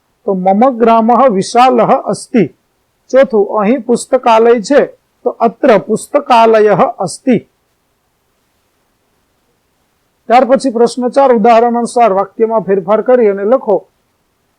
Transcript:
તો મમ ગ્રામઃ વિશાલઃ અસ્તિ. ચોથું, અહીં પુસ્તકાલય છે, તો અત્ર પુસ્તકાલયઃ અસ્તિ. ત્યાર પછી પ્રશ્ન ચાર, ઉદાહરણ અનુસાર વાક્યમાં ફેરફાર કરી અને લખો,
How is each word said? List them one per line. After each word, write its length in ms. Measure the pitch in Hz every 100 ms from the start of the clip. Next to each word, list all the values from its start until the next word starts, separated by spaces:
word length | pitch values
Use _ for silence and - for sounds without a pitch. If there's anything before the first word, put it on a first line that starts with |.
| _ _ -
તો 80 |
મમ 440 | 190 185 196 262 233
ગ્રામઃ 500 | 226 226 226 233 262
વિશાલઃ 640 | 190 - 233 254 240 196
અસ્તિ. 560 | 247 254 190 - - 135 - _ _ _ _ _
ચોથું, 520 | 254 269 220 202 214
અહીં 200 | 202 269
પુસ્તકાલય 800 | 214 233 - 254 254 226 233 240
છે, 240 | 185 269 180 - _ _
તો 60 | 247
અત્ર 480 | - 226 - 277 202
પુસ્તકાલયઃ 1040 | - 214 - 311 - 233 226 220 208 185
અસ્તિ. 580 | - - 185 - - 220 - _ _ _ _ _ _ _ _ _ _ _ _ _ _ _ _ _ _ _ _ _ _ _ _ _ _ _ -
ત્યાર 180 | 240 262
પછી 240 | 262 269
પ્રશ્ન 400 | 226 240 - 247
ચાર, 240 | 285 269
ઉદાહરણ 340 | 240 233 233 240
અનુસાર 460 | 240 233 247 226
વાક્યમાં 460 | 190 190 - 220 226
ફેરફાર 420 | 180 196 175 214
કરી 260 | 214 254 214
અને 160 | 196
લખો, 440 | 202 269 226 185 - _ _ _ _ _ _